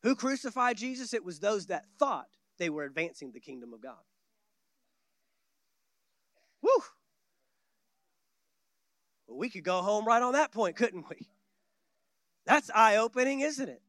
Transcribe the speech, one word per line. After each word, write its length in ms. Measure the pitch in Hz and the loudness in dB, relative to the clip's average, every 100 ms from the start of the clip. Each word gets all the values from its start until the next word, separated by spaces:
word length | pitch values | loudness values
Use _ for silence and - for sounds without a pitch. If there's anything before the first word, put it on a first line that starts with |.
Who 140 | 220 269 | 0 0
crucified 600 | 262 269 262 247 247 220 | -2 -4 -6 -2 -2 -2
Jesus? 380 | 247 254 247 | -8 -10 -8
It 80 | 233 | -8
was 160 | 180 156 | -8 -4
those 280 | 202 214 190 | -2 -2 -4
that 180 | 170 - _ | -8 -8 _
thought 280 | 277 175 - _ _ _ | 0 0 -8 _ _ _
they 120 | 170 | -6
were 140 | 151 | -4
advancing 460 | 143 139 165 156 135 | -6 -4 -6 -6 -16
the 60 | 123 | -18
kingdom 340 | - 131 120 | -16 -16 -16
of 100 | 113 | -18
God. 200 | 127 117 _ _ _ _ _ _ _ _ _ _ _ _ _ _ _ _ _ _ _ _ _ _ _ _ _ _ | -18 -20 _ _ _ _ _ _ _ _ _ _ _ _ _ _ _ _ _ _ _ _ _ _ _ _ _ _
Woo! 80 | 392 523 - _ _ _ _ _ _ _ _ _ _ _ _ _ _ _ _ _ _ _ _ _ _ _ _ | 4 4 2 _ _ _ _ _ _ _ _ _ _ _ _ _ _ _ _ _ _ _ _ _ _ _ _
Well, 100 | 123 | -8
we 120 | 233 | -8
could 120 | 185 | -6
go 200 | 165 180 | -4 -2
home 240 | 185 214 220 | 0 0 4
right 160 | 233 | 2
on 100 | 247 | 4
that 200 | 269 302 | 2 0
point, 220 | 220 196 | 0 -2
couldn't 340 | 160 226 185 - | 0 -2 -2 -14
we? 200 | - - _ _ _ _ _ _ _ _ _ _ _ - | -18 -18 _ _ _ _ _ _ _ _ _ _ _ 4
That's 240 | 294 - | 4 4
eye-opening, 680 | - 220 208 226 247 254 277 | 4 6 6 2 0 0 0
isn't 280 | 294 285 262 | -2 -4 -8
it? 140 | 127 | -10